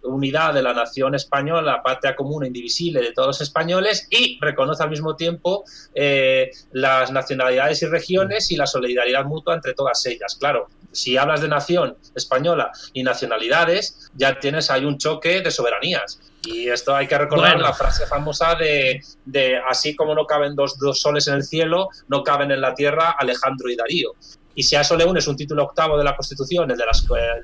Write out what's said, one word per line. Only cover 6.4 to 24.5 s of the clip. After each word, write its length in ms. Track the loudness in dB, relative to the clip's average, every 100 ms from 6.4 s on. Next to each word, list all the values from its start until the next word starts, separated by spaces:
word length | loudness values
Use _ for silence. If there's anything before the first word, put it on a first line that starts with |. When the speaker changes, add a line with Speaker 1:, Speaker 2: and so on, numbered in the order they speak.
| 0 -4 -10
Speaker 1:
las 400 | -2 2 2 2
nacionalidades 680 | -2 -2 0 2 2 2 0
y 40 | 0
regiones 640 | -2 0 0 0 0 -2
y 60 | 0
la 100 | 0
solidaridad 580 | 0 0 0 2 0
mutua 300 | -2 -4 -2
entre 180 | -2 -2
todas 320 | -2 -2 -2 -4
ellas. 300 | -6 -8 -4
Claro, 280 | 0 0 -4 _ -16
si 240 | -8 -2 2
hablas 240 | 2 2
de 60 | 0
nación 480 | -2 2 2 0 -4 -12 -10
española 560 | -2 0 2 0 0 -6 -12
y 120 | -4
nacionalidades, 1080 | -2 -2 -2 -2 0 2 4 2 -2 -10 -20
ya 240 | -2 0 0
tienes 320 | -2 -2 0
ahí 140 | 0
un 140 | 0 0
choque 420 | -2 -2 0 0
de 100 | 0
soberanías. 720 | 0 0 0 -2 -2 -4 -10 _ _
Y 240 | -10 -6 -2
esto 280 | -2 0 0
hay 100 | 2
que 100 | 0
recordar 340 | 2 4 6
Speaker 2:
Bueno. 160 | 6 2
Speaker 1:
la 60 |
frase 320 | 2 2 2 0
famosa 480 | -2 -4 0 0 2
de, 440 | 0 2 0 -2 -8 -20
de 340 | -6 0 2 0
"así 360 | 0 -2 -2
como 200 | -2 0
no 100 | 0 0
caben 300 | 0 0 0
dos, 220 | -2 0
dos 220 | -2 0
soles 280 | 0 0 0
en 60 |
el 100 | -2
cielo, 440 | -2 -2 0 0 -2 -8 -4
no 160 | -2
caben 260 | 2 0 2
en 100 | 0
la 140 | 0
tierra 360 | 0 0 2 2 2
Alejandro 500 | -2 0 -2 -4 -4
y 80 | -4
Darío". 360 | -2 -2 -4 -8 -20 -20 _